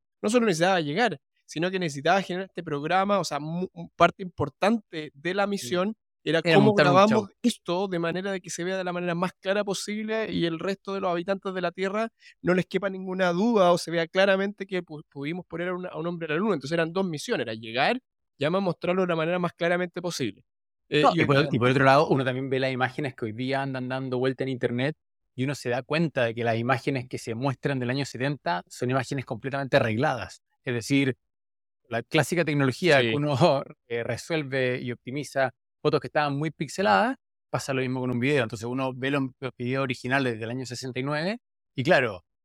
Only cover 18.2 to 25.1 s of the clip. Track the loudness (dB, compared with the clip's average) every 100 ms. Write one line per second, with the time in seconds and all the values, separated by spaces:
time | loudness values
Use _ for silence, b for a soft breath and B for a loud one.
18.2 | _ -4 0 0 0 -2 0 0 0 0
19.2 | 0 0 -2 -2 0 0 -2 -6 -6 -4
20.2 | -6 -6 _ _ _ _ -2 2 4 4
21.2 | 4 4 4 2 4 6 8 8 6 2
22.2 | 0 -2 -2 -2 0 0 -2 -2 -8 -6
23.2 | -8 -6 -4 -4 -4 -6 -6 -6 -4 0
24.2 | 0 0 -4 -2 -2 0 -2 -4 _